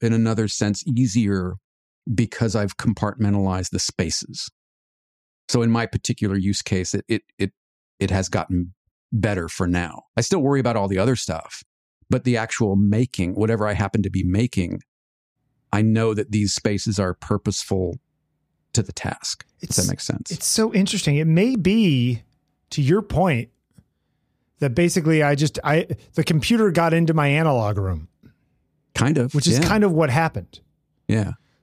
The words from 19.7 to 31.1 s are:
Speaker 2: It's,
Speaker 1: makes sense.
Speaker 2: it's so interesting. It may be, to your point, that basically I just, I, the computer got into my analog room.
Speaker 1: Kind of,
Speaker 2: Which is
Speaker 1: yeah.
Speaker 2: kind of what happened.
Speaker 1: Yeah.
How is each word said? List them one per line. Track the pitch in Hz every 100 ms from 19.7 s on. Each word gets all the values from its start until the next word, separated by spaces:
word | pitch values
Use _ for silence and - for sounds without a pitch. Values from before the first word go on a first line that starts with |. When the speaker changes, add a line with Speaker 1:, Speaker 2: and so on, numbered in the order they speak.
| -
Speaker 2:
It's, | 90
Speaker 1:
makes | 92 -
sense. | - -
Speaker 2:
it's | 160 -
so | - 220
interesting. | 190 202 196 160 143
It | 160
may | 165 233 247
be, | 175 226 196 131 123 117 - _ _ _ _
to | -
your | 135 196
point, | 214 143 185 120 117 _ _ _ _ _ _ _ _ _ _ -
that | 143 117
basically | 175 175 156 156
I | 147 143
just, | 151 -
I, | 143 160 - - - -
the |
computer | 160 156 - 233 214
got | 165 165
into | 165 165
my | 156 143
analog | 147 160 127 104 101
room. | 95 82 80 _ - _ _ _ _ _ _ -
Speaker 1:
Kind | 123 151
of, | 123
Speaker 2:
Which | 147 165
is | 120
Speaker 1:
yeah. | 165
Speaker 2:
kind | 214
of | 202
what | 160 151
happened. | 139 160 101 90 - _ _ _ _
Speaker 1:
Yeah. | -